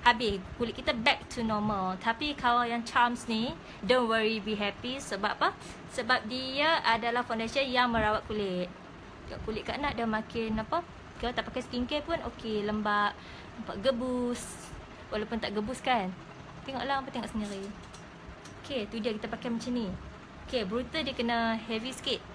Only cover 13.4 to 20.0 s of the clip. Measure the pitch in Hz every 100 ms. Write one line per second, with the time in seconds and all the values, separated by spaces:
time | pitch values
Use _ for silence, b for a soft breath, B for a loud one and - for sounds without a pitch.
13.4 | B - - 196 233 240 254 247 240 240
14.4 | - - - - - - - 214 214 226
15.4 | - 208 214 254 269 240 185 180 - -
16.4 | - - - 269 269 269 262 254 220 220
17.4 | 208 196 196 - - - - - - -
18.4 | - - - 269 208 226 214 214 220 226
19.4 | 247 233 247 247 202 185